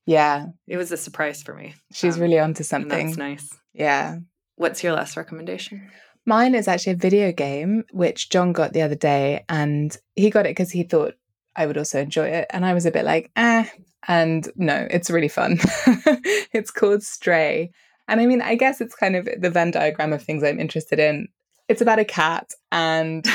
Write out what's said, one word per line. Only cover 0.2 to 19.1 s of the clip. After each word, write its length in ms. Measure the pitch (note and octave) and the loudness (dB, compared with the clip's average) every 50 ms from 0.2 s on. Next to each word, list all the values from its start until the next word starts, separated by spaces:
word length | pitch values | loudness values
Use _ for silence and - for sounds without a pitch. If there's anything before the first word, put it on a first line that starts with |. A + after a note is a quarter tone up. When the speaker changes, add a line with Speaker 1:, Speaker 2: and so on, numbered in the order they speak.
| D3+ D3 C#3+ C#3+ D3 E3+ E3+ _ _ | 4 4 2 -2 -4 -10 -16 _ _
Speaker 2:
It 100 | - - | -10 -8
was 160 | F3+ F3+ E3+ | -8 -6 -6
a 40 | F3 | -8
surprise 460 | E3 - D#3+ D3+ - D#3 D3 D3 - | -10 -10 -10 -8 -6 -6 -6 -8 -10
for 120 | D3 - D3 | -14 -18 -18
me. 200 | - - - D3 _ _ _ | -16 -18 -20 -20 _ _ _
Speaker 1:
She's 240 | - - - F3 E3 | -6 -2 -2 -2 0
Speaker 2:
Um, 60 | E3+ | 0
Speaker 1:
really 160 | E3+ E3+ E3 D#3+ | 2 2 2 2
onto 220 | D#3 D#3+ D#3 - | 2 0 -2 -4
Speaker 2:
and 60 | D3+ | -6
Speaker 1:
something. 400 | - D3+ C#3 C#3+ D3 C#3+ C#3+ D3+ | -6 -4 -6 -4 -4 -4 -4 -4
Speaker 2:
that's 120 | D#3+ E3 D#3+ | -4 -6 -8
nice. 300 | C#3+ C#3+ C#3+ D3 D3 - - - _ _ | -8 -8 -10 -12 -16 -18 -20 -20 _ _
Speaker 1:
Yeah. 460 | _ - D3+ D3 C#3+ C#3 D3 D#3 D#3+ E3+ F3 - _ _ _ _ _ | _ -4 0 0 0 0 -2 -4 -8 -12 -14 -18 _ _ _ _ _
Speaker 2:
What's 280 | - E3+ D#3+ E3 - - | -4 -4 -4 -2 -2 -2
your 80 | F3 | -2
last 240 | E3 D#3 D3 - - | -2 -2 -4 -6 -8
recommendation? 720 | E3 D#3+ - - D#3+ E3 F3 F3+ F#3+ - - G3+ G3 G3 - - - - _ _ _ _ | -12 -12 -12 -14 -14 -12 -12 -12 -12 -12 -14 -16 -18 -20 -20 -20 -20 -20 _ _ _ _
Speaker 1:
Mine 280 | A#3 G#3+ A3 A#3+ B3+ B3+ | 2 4 4 4 4 4
is 140 | A#3 G3+ G3 | 2 2 0
actually 240 | F3+ F3 - G3 | 0 0 0 -2
a 40 | F#3 | -2
video 360 | F3 - F#3 G3 G#3 G#3 F#3 | 0 2 4 4 4 4 2
game, 500 | E3 E3+ C#3+ C#3 C#3 C#3+ D#3 F#3 G#3 A3+ G#3+ _ | 0 -2 -4 -4 -4 -4 -2 -2 -2 -2 -4 _
which 360 | - F#3 F3 D#3+ - - - - | -2 0 0 0 0 -2 -4 0
John 220 | - F#3 F3+ F3+ | 2 2 2 2
got 200 | F3 E3 D#3 C#3 | 2 2 0 0
the 100 | - D#3+ | 0 0
other 120 | D#3+ D3+ D3 | 0 0 0
day, 500 | D3 - D3 C#3+ C#3 C#3 C#3 D3 - - - | 0 0 2 2 2 2 0 -2 -4 -4 -4
and 480 | D#3+ D#3 D3 D3 D3 D3 D3 D3+ - - _ _ _ | -2 -2 0 0 0 -2 -2 -4 -6 -10 _ _ _
he 160 | - G3 G#3+ | 2 2 4
got 160 | G#3 G#3+ G3 | 4 4 2
it 80 | D3 D3+ | 2 0
'cause 160 | - F#3 F3 | -2 -4 -2
he 120 | - F3 E3+ | -2 -4 -2
thought 300 | F3 - D#3 D3 - - _ _ _ _ _ _ _ - | 0 0 0 0 0 -4 _ _ _ _ _ _ _ -6
I 100 | - D#3+ | -4 -2
would 120 | D3 D3 D3 | -2 -2 -4
also 200 | D3+ - - C3+ | -4 -4 -4 -4
enjoy 280 | C#3+ D3 - D#3+ D#3 D3 | -4 -2 -2 -2 -2 -2
it. 180 | D#3 E3+ - - | -2 -4 -4 -4
And 140 | - F#3 F3+ | -4 -2 0
I 100 | F#3 F3+ | 0 2
was 120 | F3 E3+ | 2 2
a 40 | E3+ | 0
bit 140 | D#3+ - - | 0 0 0
like, 260 | D3+ D#3 D#3+ - - - | 0 0 0 -2 -2 -2
"Eh." 280 | A3+ A#3 A#3 A#3 A3+ A3 - - - - _ _ _ - | 0 2 4 4 2 0 -2 -6 -16 -20 _ _ _ -4
And 420 | - F3+ E3+ E3 D#3+ D#3+ D#3+ D#3 - - | 0 2 2 2 2 0 -2 -4 -6 -4
no, 300 | - F3+ D3+ C#3+ C#3+ A#2+ - | -2 0 0 0 -2 -2 -2
it's 200 | - F3 F3 - | -2 -2 0 0
really 180 | F3 E3+ D#3 D3+ | 0 0 0 0
fun. 300 | - - - - F3 E3 - - - - - | 0 -2 0 0 2 2 2 0 0 2 4
<laughs> 120 | C4 A#3 - - D#4 C#4 B3 - F4+ G#4 G#4 - - | 4 4 4 4 2 2 2 2 0 0 0 0 -2
It's 180 | - A3 G#3 - | -4 -4 -4 -6
called 320 | - - A3+ G3+ G3+ G#3 | -2 0 2 2 2 2
Stray. 680 | G#3 - - - - F#3 F3 E3 D#3+ D3 D#3 D#3+ E3+ F3 _ _ _ _ _ _ _ - | -2 -6 -14 -4 0 2 2 2 2 2 0 -2 -4 -6 _ _ _ _ _ _ _ -2
And 120 | G#3+ A3+ | 2 2
I 60 | A#3 | 4
mean, 140 | B3 B3+ A#3+ | 4 4 2
I 120 | - - A3+ | 2 0 0
guess 240 | A#3+ C4 C4 C4+ - | 2 2 0 0 -2
it's 140 | A#3 A#3 - | -6 -10 -4
kind 200 | - - F#3+ | -2 0 0